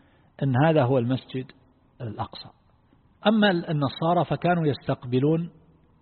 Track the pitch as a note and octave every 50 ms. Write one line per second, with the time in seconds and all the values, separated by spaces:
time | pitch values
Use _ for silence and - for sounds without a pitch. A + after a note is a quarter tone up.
0 | _ _ _ _ _ _ _ - C#3 C#3 B2+ A#2+ D3 E3 D#3+ D#3 C3+ A#2+ C#3 C3
1 | A#2+ A#2+ C3 B2 - - - C3 C3 - - _ _ _ _ _ _ _ _ -
2 | B2 A2+ G2+ - B2 - - - - - - _ _ _ _ _ _ _ _ _
3 | _ _ _ _ - G#3 A3 A3 G#3 G#3 F#3 F3 E3+ - E3 D3 C#3+ B2+ - -
4 | E3 E3 F3 F3 D3+ - D#3 C#3 - E3+ F3+ F3 D#3+ D3 B2 - - - C3+ -
5 | - B2 A#2+ B2+ C3+ D3 D#3+ E3 F3 E3+ - - _ _ _ _ _ _ _ _